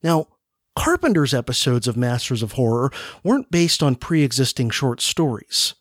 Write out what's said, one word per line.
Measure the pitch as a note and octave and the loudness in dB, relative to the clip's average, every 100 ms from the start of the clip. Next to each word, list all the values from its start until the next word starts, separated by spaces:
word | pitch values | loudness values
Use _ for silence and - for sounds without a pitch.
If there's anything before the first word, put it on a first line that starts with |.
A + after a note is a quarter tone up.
Now, | E3 E3 D#3+ _ _ _ _ - | 2 0 0 _ _ _ _ -4
Carpenter's | - F4+ D#4+ F#3 C#3 | 0 2 2 2 2
episodes | C3 A#2+ A#2+ - A#2+ B2 | 0 -2 -2 0 0 0
of | A#2 | -2
Masters | B2 A#2+ - A#2 | 0 -2 -2 -4
of | A2 | -4
Horror | - A#2+ A#2 C3+ - - - | 0 0 2 0 -4 -16 -8
weren't | F3+ C4+ - | 0 0 0
based | E3+ E3+ - | 0 2 2
on | D3 | 2
pre-existing | B2 - E3 C#3+ A#2+ C3 - A#2+ | 0 0 0 2 2 -2 0 -2
short | - C#3 A#2+ | 0 -2 -2
stories. | - - D#3+ A2 - - - - | -4 0 -2 -2 -4 -4 -4 -6